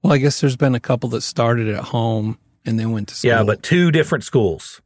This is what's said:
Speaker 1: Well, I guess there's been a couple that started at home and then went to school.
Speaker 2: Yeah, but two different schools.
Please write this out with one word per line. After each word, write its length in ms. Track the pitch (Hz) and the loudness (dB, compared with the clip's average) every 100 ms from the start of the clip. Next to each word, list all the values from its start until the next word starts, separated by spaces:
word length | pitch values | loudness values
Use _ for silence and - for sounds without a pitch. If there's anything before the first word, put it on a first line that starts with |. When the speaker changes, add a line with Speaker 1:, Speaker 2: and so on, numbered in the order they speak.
Speaker 1:
Well, 80 | - | 4
I 40 | 143 | 4
guess 240 | 143 - | 2 2
there's 160 | 143 127 | 0 2
been 180 | 139 120 | 0 0
a 40 | |
couple 300 | - 123 120 | 0 -2 -2
that 100 | 117 | -4
started 480 | - - 117 117 110 | -4 0 0 0 -2
at 160 | 104 131 | -4 -4
home 520 | 120 113 110 107 110 _ _ - | -2 0 -2 -4 -6 _ _ -4
and 120 | 113 | -2
then 140 | 113 | -2
went 160 | 110 104 | -4 -6
to 60 | - | -4
school. 140 | 123 | 0
Speaker 2:
Yeah, 140 | 113 | 2
but 200 | 107 104 | 2 0
two 280 | - 175 175 | 0 2 4
different 340 | 160 143 151 - | 2 0 -2 0
schools. 560 | 131 101 80 - - | 0 0 -2 -12 -18